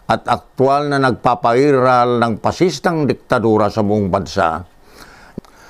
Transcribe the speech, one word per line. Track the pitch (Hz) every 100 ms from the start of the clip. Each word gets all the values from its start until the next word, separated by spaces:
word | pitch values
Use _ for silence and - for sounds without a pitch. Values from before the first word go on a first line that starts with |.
| -
at | 113 -
aktual | 117 - - 135 143 147
na | 139
nagpapairal | 135 110 131 120 117 123 147 131 127 123 123 120
ng | 117 107
pasistang | 113 - 180 143 190 160 143
diktadura | 110 - 127 113 107 104
sa | 110
buong | 101 107 98
bansa. | 98 87 98 85 80 92 _ - - - - - - - -